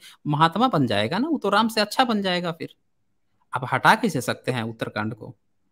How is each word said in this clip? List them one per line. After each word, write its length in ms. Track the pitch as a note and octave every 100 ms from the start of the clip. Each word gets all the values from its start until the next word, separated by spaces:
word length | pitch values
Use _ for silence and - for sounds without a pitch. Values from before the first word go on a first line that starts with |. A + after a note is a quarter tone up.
| - - D3
महात्मा 400 | D3 E3 G3 B3+
बन 200 | E3+ B2
जाएगा 300 | G2+ A2 F3+
ना, 100 | D4+
वो 100 | C4
तो 120 | G3+
राम 180 | G3+ A3+
से 140 | A3
अच्छा 220 | G#3 -
बन 180 | B3 G#3+
जाएगा 300 | F#3+ F3+ F3
फिर। 180 | E3 C#3 _ _ _ _ _ _ _ - B2+
आप 120 | C3
हटा 220 | B2+ D#3+ A3
कैसे 260 | A3+ C#3+
सकते 300 | A#2 A2 -
हैं 120 | B2+
उत्तराखंड 500 | A2+ A2+ B2 G#2+ G#2+
को? 220 | - - - _ _ _